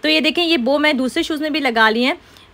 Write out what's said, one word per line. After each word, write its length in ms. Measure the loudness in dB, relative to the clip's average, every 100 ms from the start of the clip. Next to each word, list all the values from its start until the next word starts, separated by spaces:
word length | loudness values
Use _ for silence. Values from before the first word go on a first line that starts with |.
तो 60 | 0
ये 120 | 0
देखें, 240 | 0 0
ये 120 | 0 0
बो 220 | 0 0
मैं 180 | 0 0
दूसरे 260 | -2 -2
शूज़ 200 | -4 -4
में 100 | -4
भी 80 | -2
लगा 280 | -2 2 2
ली 140 | 4
हैं, 140 | 0 -2 -10 -20 -20